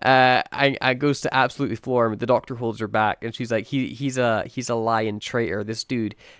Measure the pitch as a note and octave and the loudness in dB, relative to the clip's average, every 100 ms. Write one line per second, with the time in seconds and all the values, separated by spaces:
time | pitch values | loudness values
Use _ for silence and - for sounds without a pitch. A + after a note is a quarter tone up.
0 | B2+ C3 B2+ B2+ - - C#3 C3 C3 B2+ | 4 6 6 4 0 0 0 2 -2 0
1 | D3 C#3 - C3 B2+ - C3+ A2 C3 B2 | 0 0 0 2 0 0 -4 -4 -2 2
2 | A2+ G#2+ A#2+ B2 - A#2+ A#2 G#2+ G#2+ A2 | 2 0 2 2 0 -6 -6 -4 -2 0
3 | G#2+ - A2+ - A#2+ A2+ - C#3 C3 A2+ | 0 0 -6 -8 -4 -4 -2 -2 -2 -4
4 | C#3 B2+ A#2+ G#2+ - - B2 A#2 A2+ A2+ | -4 0 0 0 -2 -6 -4 -2 0 0
5 | A2 G#2 - B2 A2+ G2 G#2 A2 - B2+ | 0 -4 -4 -2 -2 -2 -4 -6 -4 -2
6 | G#2+ - - | -2 -6 -20